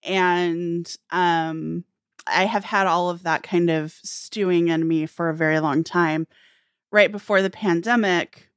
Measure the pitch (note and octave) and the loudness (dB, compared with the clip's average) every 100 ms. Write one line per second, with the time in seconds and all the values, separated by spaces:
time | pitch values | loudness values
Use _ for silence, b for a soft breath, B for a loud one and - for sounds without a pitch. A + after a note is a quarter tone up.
0 | - F#3+ F3+ F3 F3 E3+ F3 E3+ E3+ - | -4 0 2 2 0 -2 -2 -4 -6 -14
1 | _ F3 F3 E3+ D#3+ D#3+ D#3 E3+ - _ | _ 0 2 2 -2 -6 -6 -8 -10 _
2 | _ _ - C3 F#3+ G3+ G3 G#3 F#3+ E3+ | _ _ -2 0 2 -2 -2 0 2 2
3 | F3 F3 F3+ D#3+ - F3 E3+ D#3+ D#3 - | 0 -4 -2 -4 0 0 2 0 -2 -10
4 | - - - A3 F#3+ F3 E3+ E3 D#3+ D#3+ | -14 -14 -12 -4 0 2 2 0 0 -2
5 | D#3 - E3+ D#3+ D#3+ D#3 D#3 C#3+ D#3+ F3+ | -2 -4 -4 0 0 2 2 0 0 0
6 | E3+ D#3 D#3+ b b b b b _ G#3 | 0 0 -6 b b b b b _ 2
7 | G3 G#3 - G3 F#3+ - G#3 E3+ G3 A#3+ | 2 2 0 0 0 -2 0 0 2 0
8 | G#3 F3 - - _ | 2 0 -2 -10 _